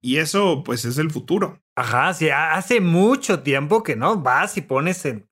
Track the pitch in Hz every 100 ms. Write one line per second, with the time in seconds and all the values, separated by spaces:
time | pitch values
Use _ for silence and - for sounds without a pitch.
0 | 123 139 156 196 196 147 - 120 117 131
1 | 160 151 - 175 190 - _ - 117 120
2 | 160 180 156 139 156 165 185 240 180 170
3 | 208 269 - 185 147 135 147 220 220 113
4 | 147 214 127 131 202 196 - 131 165 180
5 | 147 110 _